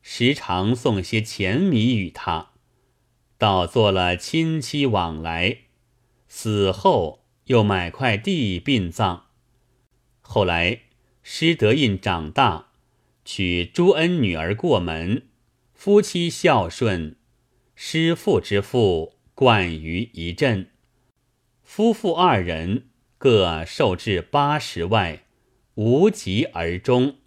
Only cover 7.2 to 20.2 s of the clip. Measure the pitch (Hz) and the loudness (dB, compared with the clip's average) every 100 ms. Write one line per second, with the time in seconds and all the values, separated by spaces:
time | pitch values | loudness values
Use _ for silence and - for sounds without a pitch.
7.2 | _ _ - 123 104 95 87 - 131 101 | _ _ 0 2 2 0 -4 -4 -2 -2
8.2 | 196 175 110 90 - 127 87 82 101 87 | -2 -2 -2 -4 0 0 -2 -2 -2 -2
9.2 | _ _ _ _ _ _ _ _ _ _ | _ _ _ _ _ _ _ _ _ _
10.2 | _ 110 92 85 87 120 _ _ _ _ | _ 0 2 2 0 -2 _ _ _ _
11.2 | - - 160 165 107 135 127 95 104 87 | -16 -2 -2 2 2 4 2 0 -4 -4
12.2 | 78 78 123 80 - _ _ _ _ _ | -4 2 2 0 -10 _ _ _ _ _
13.2 | - - 90 87 87 - 175 139 170 175 | -14 -4 -2 -2 -2 2 2 4 0 0
14.2 | 107 80 82 107 175 110 85 80 87 120 | -2 -2 -4 -4 0 0 0 -4 -4 -4
15.2 | _ _ _ _ _ _ - 208 208 175 | _ _ _ _ _ _ 4 4 4 -4
16.2 | 170 - 175 127 87 - 113 90 78 - | -4 0 2 2 0 -2 -2 -2 -6 -12
17.2 | _ _ _ _ _ _ - 160 165 165 | _ _ _ _ _ _ -6 -2 0 0
18.2 | - 113 - 101 - 123 104 82 80 _ | 0 0 2 -2 0 2 2 2 -4 _
19.2 | _ - 131 107 90 80 80 87 117 - | _ 2 4 4 2 -4 -6 -6 -6 -8